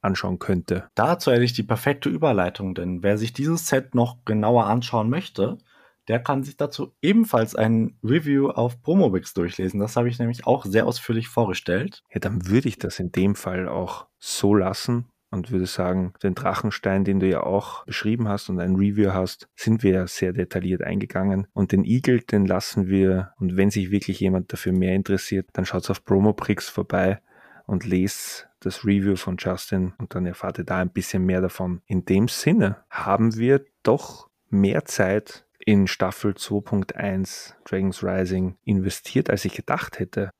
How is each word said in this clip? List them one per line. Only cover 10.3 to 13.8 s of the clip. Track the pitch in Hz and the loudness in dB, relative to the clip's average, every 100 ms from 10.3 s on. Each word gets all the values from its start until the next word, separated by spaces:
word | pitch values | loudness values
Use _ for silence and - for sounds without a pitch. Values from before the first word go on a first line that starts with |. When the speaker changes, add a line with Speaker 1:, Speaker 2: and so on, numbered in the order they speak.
| 120 - | -2 0
Speaker 2:
auch | 123 98 | 0 2
sehr | 104 - | 2 2
ausführlich | - - 113 113 | -2 -2 -4 -2
vorgestellt. | - 113 90 - 90 170 - _ | 0 0 0 -2 -2 -2 -10 _
Speaker 1:
Ja, | 104 | -6
dann | 98 104 87 | -4 -4 2
würde | 110 135 | 2 2
ich | - | -4
das | - - | -8 -6
in | 90 | -4
dem | - 95 101 | 0 0 0
Fall | - 92 92 | -4 -6 -4
auch | - | -4